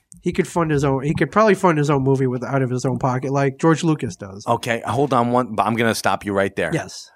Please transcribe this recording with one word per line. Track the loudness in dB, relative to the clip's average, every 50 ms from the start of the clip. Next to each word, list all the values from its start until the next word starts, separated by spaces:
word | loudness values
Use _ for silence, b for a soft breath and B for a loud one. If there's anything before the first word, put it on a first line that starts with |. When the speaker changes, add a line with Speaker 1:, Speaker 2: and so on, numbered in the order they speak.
| _ _ -18 -8
Speaker 1:
He | -6 -4
could | -2 -2 -4 -2
fund | -2 -2 0 0
his | 0 0
own. | 0 0 0 0 -2
He | -2 -2
could | -2 -2 0
probably | 2 4 4 4 4
fund | 4 2 2 2 2
his | 2 2
own | 2 2
movie | 2 2 2 2 2
with, | 0 -2 -4
out | -4 -4 -2 0
of | 0 0
his | -2 -2 -2
own | -2 -2 0
pocket, | 0 -2 -2 -2 -2 -2
like | 0 0 0 0 0 2
George | 2 2 4 4 2
Lucas | 0 0 -2 -4 -6 -8
does. | -10 -14 -14 -14 -8 -2
Speaker 2:
Okay, | -2 -2 0 0 -2 -4 -4 -4
hold | -2 -2 0 0 2
on | 2 2 2 4
one. | 2 2 0 0 0
But | 0 0
I'm | 2 2
gonna | 2 2 2 0
stop | 0 0 0 0 0 -2
you | -2
right | 0 0 0 0 0
there. | -2 -2 -2 -2
Speaker 1:
Yes. | -4 -6 -8 -12 -16 -18 -20 _